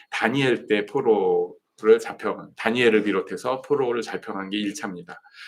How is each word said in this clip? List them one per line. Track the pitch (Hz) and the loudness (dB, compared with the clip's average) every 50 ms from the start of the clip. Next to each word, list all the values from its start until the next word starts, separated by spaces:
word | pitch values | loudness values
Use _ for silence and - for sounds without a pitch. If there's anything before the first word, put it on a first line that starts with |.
| - - | -16 -10
다니엘 | - - 113 113 127 143 135 127 117 104 107 | -4 -2 0 0 2 2 2 2 2 0 0
때 | - 107 104 104 | 0 0 0 0
포로를 | - - 139 120 117 107 101 95 92 90 87 87 - - - _ _ _ - 107 107 113 113 | -2 -4 0 2 4 4 4 4 2 2 2 0 -2 -6 -14 _ _ _ 0 4 6 6 6
잡혀간, | - - - - - 104 92 98 85 - - | 4 -4 -10 -6 -6 -6 -6 -6 -10 -16 -8
다니엘을 | - - 113 113 123 123 117 107 107 98 | -4 -2 0 2 4 4 6 6 4 4
비롯해서 | 101 95 95 - - 95 87 - 127 131 127 | 2 0 -2 -2 -4 -8 -8 -6 -6 -6 -4
포로를 | - - 147 135 131 120 120 120 | -4 -2 -2 0 0 -2 -2 -4
잡혀간 | 110 - - 92 - - 101 98 95 95 | -6 -6 -8 -10 -8 -8 -10 -8 -8 -6
게 | 98 | -4
일 | 107 104 101 98 | -4 -4 -4 -6
차입니다. | - - 101 92 87 85 - - - _ - - - - | -8 -10 -10 -10 -12 -14 -16 -18 -20 _ -20 -20 -20 -20